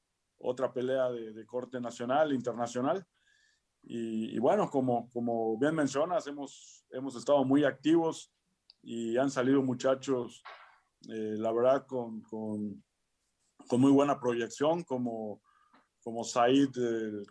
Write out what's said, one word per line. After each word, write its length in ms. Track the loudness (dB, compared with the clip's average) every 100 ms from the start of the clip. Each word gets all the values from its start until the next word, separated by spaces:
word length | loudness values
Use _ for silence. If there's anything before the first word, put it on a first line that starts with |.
| _ _ _ _
otra 340 | -6 -2 -2
pelea 360 | -2 -2 0 0
de, 240 | -4 -10
de 120 | -14 -10
corte 340 | -8 -8 -8
nacional, 540 | -8 -6 0 2 2
internacional. 720 | 0 -2 -4 -4 -2 -2 -2 -6 _ _ _ _ _ _ _
Y, 540 | -12 -8 -4 -4 -4 0
y 40 |
bueno, 300 | 2 2 0
como, 400 | 0 0 -2 -4
como 480 | -6 -2 -2 -2 0
bien 160 | 0
mencionas, 540 | 0 0 0 -2 -2 -4
hemos, 580 | -10 -14 -16 -20 -20 _
hemos 240 | -10 -8 -4
estado 300 | 2 4 6
muy 180 | 4
activos 720 | 4 2 4 4 4 -2 -12 _ _ _ _ _
y 360 | -10 -6 -2 0
han 140 | 0
salido 300 | 2 2 4
muchachos, 800 | 2 0 0 0 0 -2 -4 -12 -20 -20 -20 _ _ _ -12
eh, 280 | -8 -4 -2
la 160 | -2
verdad, 320 | 2 4 2 0
con, 340 | -6 -6 -8
con, 600 | -10 -8 -6 -6 -6 -10 _ _ _ _ _ _ _ -20 0
con 120 | 4
muy 100 | 6
buena 280 | 6 4 2
proyección, 640 | 0 0 -2 0 0 0
como, 580 | -2 -4 -4 -6 -8 -12 _ _ _ _ _ _
como 200 | -10 -8
Said, 540 | -2 2 6 6 4 0
el 480 | -2 -2 -4 -8 -4